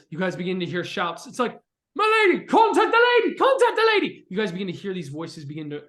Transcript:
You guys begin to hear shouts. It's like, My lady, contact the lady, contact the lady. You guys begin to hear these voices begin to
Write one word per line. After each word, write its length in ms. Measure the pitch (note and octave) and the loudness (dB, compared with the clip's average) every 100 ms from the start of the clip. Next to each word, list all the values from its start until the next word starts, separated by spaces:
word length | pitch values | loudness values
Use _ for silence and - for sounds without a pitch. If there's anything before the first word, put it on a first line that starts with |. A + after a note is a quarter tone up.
| _ | _
You 80 | D3+ | -6
guys 180 | F#3 E3+ | -6 -4
begin 240 | F3+ F#3 | -6 -6
to 60 | F#3+ | -4
hear 180 | E3+ | -6
shouts. 440 | E3 - F3 E3 - | -6 -4 -6 -6 -10
It's 120 | F#3+ | -4
like, 200 | A#3+ - _ _ _ - | -4 -6 _ _ _ -2
My 300 | G#4+ A4 G#4 | 0 2 2
lady, 180 | D4 - | 2 2
contact 460 | F4 A4 D#4+ G#4+ | 4 4 4 2
the 300 | A4+ A#4+ A#4+ | 4 4 4
lady, 120 | F4+ - | 2 2
contact 400 | B4 C5+ A#4 - | 2 4 2 4
the 140 | A4+ | 2
lady. 320 | G#4+ D4 - - | 2 0 -6 -10
You 80 | F#3 | -4
guys 140 | G#3+ | -4
begin 160 | F3 G3 | -4 -8
to 60 | |
hear 200 | D3+ G3 | -8 -8
these 160 | F#3 C#3+ | -8 -10
voices 360 | D3 E3 - C#3+ | -10 -12 -12 -14
begin 240 | D3+ D3+ | -12 -10
to 120 | D3 | -12